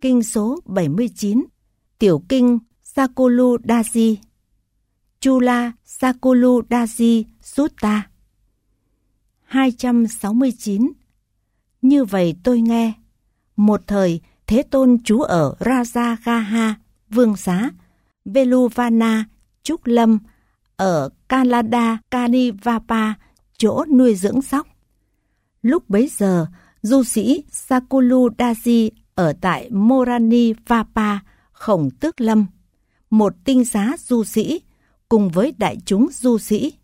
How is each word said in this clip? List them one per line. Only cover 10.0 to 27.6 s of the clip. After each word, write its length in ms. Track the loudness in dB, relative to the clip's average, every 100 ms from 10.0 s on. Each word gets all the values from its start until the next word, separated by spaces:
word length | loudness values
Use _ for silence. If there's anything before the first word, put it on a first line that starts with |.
| 0
sáu 260 | -2 -4
mươi 180 | 0 0 -2
chín. 340 | -6 -2 -2 -4 _ _ _ _ _ _ _ _
Như 240 | 2 2 2
vậy 300 | 0 0 0
tôi 180 | -2 0
nghe, 320 | 0 0 -2 -4 _ _ _ _ _ 0
một 260 | 2 2 -2
thời 340 | -2 0 -2 _ _ -2
Thế 160 | -2
Tôn 340 | 0 2 2 2
trú 180 | 2 -2
ở 340 | 0 0 0 -2
Rajagaha, 1120 | -2 -2 -2 -4 -4 -4 -4 -4 -2 -2 -2 -4 _ _ _
Vương 280 | 0 2 0
Xá, 340 | -2 -2 -4 -8 _ _ _ _ -4
Veluvana, 1000 | 0 2 2 0 0 0 0 0 -2 -4 _ _ _
Trúc 220 | -10 -8 -2
Lâm, 340 | 2 2 2 -2 _ _ _ _ _
ở 340 | -2 -2 -4 _ _
Kalada 680 | -2 0 0 0 -2 -2 -4 _
Kanivapa, 1000 | -4 0 0 0 -4 -4 -4 -4 -4 -4 -6 _ _ _ _
chỗ 280 | -2 -2 2 4
nuôi 180 | 4 2
dưỡng 260 | -2 -4
sóc. 260 | -4 -6 -6 _ _ _ _ _ _ _ _ _
Lúc 280 | -2 -2 0
bấy 200 | -2 -2 0
giờ, 300 | 0 0 -2 -10 _ _
du 220 | 0 0
sĩ 400 | 2 -2 0 -2 -4
Sakulu 800 | -16